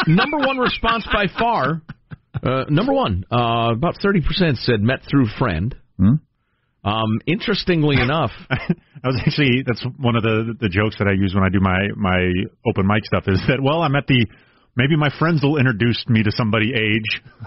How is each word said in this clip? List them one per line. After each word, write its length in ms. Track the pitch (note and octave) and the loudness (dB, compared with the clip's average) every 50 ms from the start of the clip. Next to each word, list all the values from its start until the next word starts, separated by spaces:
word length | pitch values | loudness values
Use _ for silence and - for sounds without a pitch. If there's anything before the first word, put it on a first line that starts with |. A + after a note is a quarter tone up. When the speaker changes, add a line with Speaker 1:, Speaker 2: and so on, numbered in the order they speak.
| - | 0
Speaker 1:
number 300 | D#3+ D#3+ G3+ C4+ D4 D#4 | 2 2 2 2 0 -2
one 200 | D4 C4+ C4+ C4+ | -2 -2 -2 -2
response 480 | C4 B3 E3+ - - - A3+ A3+ A3+ - - | -2 -2 -2 -4 -2 -2 -2 -2 -2 -4 -4
by 140 | B3 G#3 G3+ F3 - | -2 -2 -2 -2 -2
far, 440 | - A3+ A#3+ A3+ E3+ C3 C#3 E3 D#3 - - - _ _ - - - _ _ - - - | -2 -2 0 0 0 -2 -2 -4 -6 -8 -14 -20 _ _ -20 -20 -20 _ _ -10 -6 -4
uh, 220 | - C3 C3 B2+ - | -2 -2 -2 0 0
number 240 | - D3+ A3+ C#4 C4+ | 0 2 2 2 0
one, 320 | C#4 B3 B2 F#2 F2+ F#2 - | 0 0 -2 -2 -4 -4 -2
uh, 400 | A#2 A#2+ A#2+ A#2 A#2 A#2 A#2 A#2 A2+ | -2 0 0 0 0 0 0 0 0
about 220 | A2+ D#3 F3 - - | 0 -2 -4 -4 -2
thirty 200 | - G3+ G3+ E3+ | -2 0 0 2
percent 360 | C3+ - D3+ - F3+ D#3+ B2 | 0 0 0 0 0 0 0
said 240 | - - C3 A#2+ G#2 | -2 0 0 0 2
met 200 | G2+ A#2+ C3+ - - - | 2 0 0 -2 -4 0
through 180 | - C#3+ B2+ G#2 - | 2 2 2 2 0
friend. 380 | - C3+ A2 E2+ D#2 G2 C3+ - - - _ _ | -2 -2 -2 -2 -2 -4 -6 -8 -10 -18 _ _
Speaker 2:
Hmm? 160 | - F#2 G#2 C#3 D#3 - _ _ _ _ _ _ _ _ _ _ _ - | 2 4 4 4 2 0 _ _ _ _ _ _ _ _ _ _ _ -6
Speaker 1:
Um, 360 | G2+ G#2+ A2 A2+ A2 A2 - - | -4 -2 -2 0 -2 -2 -2 -2
interestingly 720 | - D#3 - - - G3+ - - F#3+ F3 D#3+ D3 D3+ C#3 | -2 -4 -2 -2 -4 -4 -2 0 0 0 2 2 2 2
Speaker 2:
<laughs> 40 | A#2+ | 2
Speaker 1:
enough, 300 | A#2+ A#2+ D3+ E3 C#3 A2 - - - - | 0 0 0 -2 -2 -4 -6 -8 -6 -4
Speaker 3:
I 100 | C3 - - - E3+ - _ _ - C#3+ - | -4 -4 -2 -4 -4 -4 _ _ -14 -6 -4
was 160 | B2+ C3 A2+ - | -2 -2 0 0
actually, 380 | - - D3 D3 C3 A#2+ C3 C3+ | 0 2 2 2 4 2 2 0
that's 180 | B2 A2+ - - B2+ B2 | -2 -4 -4 -4 -8 -6
one 180 | - C3+ A#2+ A#2 | -2 0 2 2
of 80 | A#2 G#2 | 2 2
the, 300 | A2+ A2 A2 A2+ A#2 A2+ - | 2 2 0 0 -2 -4 -2
the 100 | A#2 G2 | -2 0
jokes 280 | E2+ G#2 G#2+ G#2+ - - | 0 2 0 0 0 0
that 80 | G#2 | 0
I 60 | G2+ G2 | 2 2
use 200 | F#2+ G2+ F#2 F#2 | 2 0 0 2
when 80 | G2 F#2+ | 2 2
I 60 | F#2+ | 2
do 100 | F2+ G2 | 2 2
my, 280 | F#2+ F#2+ F#2 F#2 G2+ G2+ - | 2 2 2 0 -2 -2 -4
my 340 | - G#2 F#2 F#2 F#2 F2+ F2+ F2+ F2+ A2 - _ _ - A#2 | -2 0 0 2 2 2 2 0 -2 -4 -6 _ _ -4 -2
open 160 | G2+ G#2 F#2+ | 0 0 2
mic 160 | G2 G#2 A2 - | 2 2 0 0
stuff 200 | - - F#2 - | -2 -2 -2 0
is 140 | G2+ F#2+ F#2 - D3 | 2 0 0 2 0
that, 100 | C3 B2 | -2 0
well, 200 | C3+ C3+ D#3 E3+ | 0 0 0 0
I'm 140 | E3+ C#3 C#3 | 0 0 0
at 100 | C#3+ - | 0 0
the, 180 | - C3+ B2 A2+ - - - _ _ _ _ _ _ - | 2 2 2 2 0 -4 -14 _ _ _ _ _ _ -2
maybe 180 | B2 A#2+ C#3+ E3+ | 0 0 2 2
my 140 | D3+ D3+ C#3 - - | 2 0 0 0 0
friends 220 | D#3+ E3+ F3 C#3 C#3 | 0 0 2 2 2
will 140 | C#3 D#3 | 2 2
introduce 480 | D3 B2 C3 A2+ F#2 A#2+ A#2+ A2 - - | 2 2 2 2 2 0 0 0 -2 -2
me 160 | - A#2 A2 G#2 | 0 0 2 2
to 80 | G#2+ | 0
somebody 400 | - - A#2+ G#2+ G#2 A2 G#2+ A2+ C3+ | 0 0 0 0 0 0 0 0 0
age 480 | A2 A2 G#2+ G#2+ A2+ G#2+ G#2+ - - - - - - A2 | 0 0 0 0 0 -2 -4 -6 -8 -10 -16 -20 -16 -6